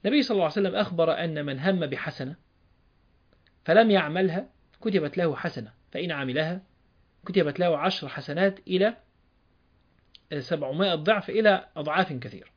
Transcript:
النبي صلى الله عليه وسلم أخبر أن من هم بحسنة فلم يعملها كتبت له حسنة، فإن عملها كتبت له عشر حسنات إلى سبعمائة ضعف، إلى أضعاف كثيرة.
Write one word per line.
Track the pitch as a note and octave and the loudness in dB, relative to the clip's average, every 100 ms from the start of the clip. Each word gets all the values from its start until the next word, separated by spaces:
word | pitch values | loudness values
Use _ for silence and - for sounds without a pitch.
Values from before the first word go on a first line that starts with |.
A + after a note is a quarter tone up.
النبي | G3 C#4+ | 2 2
صلى | - | 2
الله | G3 | 2
عليه | D#3+ | 2
وسلم | G3+ G3 | 0 0
أخبر | - G3 E3+ E3 - | 0 -2 2 2 2
أن | E3+ D3+ C#3+ | -2 -4 -6
من | C3+ | -2
هم | F3 F#3+ D3+ | 0 0 -2
بحسنة | C3 - - C3 E3+ _ _ _ _ _ _ _ _ _ _ _ _ | -4 -8 -8 -10 -10 _ _ _ _ _ _ _ _ _ _ _ _
فلم | - F3+ A3+ | 4 6 8
يعملها | G3 D3+ E3+ F#3+ E3+ C4+ _ _ _ | 4 2 -2 -2 -2 -8 _ _ _
كتبت | A3 F#3+ D3 F3 | -2 -2 -2 -2
له | E3+ C3 | -2 -2
حسنة، | E3+ C#3 G#2+ _ _ | -6 -8 -14 _ _
فإن | F3+ F#3 | -8 -6
عملها | D3 C3 C3 D#3 F#3 _ _ _ _ _ _ - | -4 -4 -2 -4 -6 _ _ _ _ _ _ -4
كتبت | F#3 D3+ C#3+ | 0 0 0
له | F3 D3+ | 0 2
عشر | E3+ - C#3 | 0 -2 -8
حسنات | - C#3 D3 G3 G3 - | -12 -8 0 0 0 -4
إلى | F3+ G#3 A3+ _ _ _ _ _ _ _ _ _ _ _ - _ D3 | 2 2 0 _ _ _ _ _ _ _ _ _ _ _ -20 _ -10
سبعمائة | B2+ E3 C3+ D3+ G3 | -4 -4 -4 -2 0
ضعف، | E3 D#3 G#3+ - | 0 2 0 0
إلى | G#3 G#3+ F#3 - - | 4 4 4 -2 -8
أضعاف | D3 D#3+ F#3 | -2 0 0
كثيرة. | C3+ G#2+ G2+ - | -2 -10 -16 -20